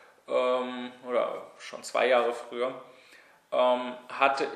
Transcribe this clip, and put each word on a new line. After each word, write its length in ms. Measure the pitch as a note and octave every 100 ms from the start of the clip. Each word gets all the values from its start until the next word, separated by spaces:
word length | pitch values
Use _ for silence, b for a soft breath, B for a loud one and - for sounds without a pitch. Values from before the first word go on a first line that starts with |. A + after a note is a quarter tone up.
| B B -
ähm, 640 | B2+ B2+ B2+ B2 B2 B2 - B2+
oder 380 | A#2+ G#2+ - - -
schon 240 | - -
zwei 260 | - A2+ A#2+
Jahre 260 | B2 A#2
früher, 400 | A#2+ - A#2+ B2+ - - B B B B B -
ähm, 420 | B2+ B2 B2 B2 B2 -
hatte 380 | - C3+ - C#3+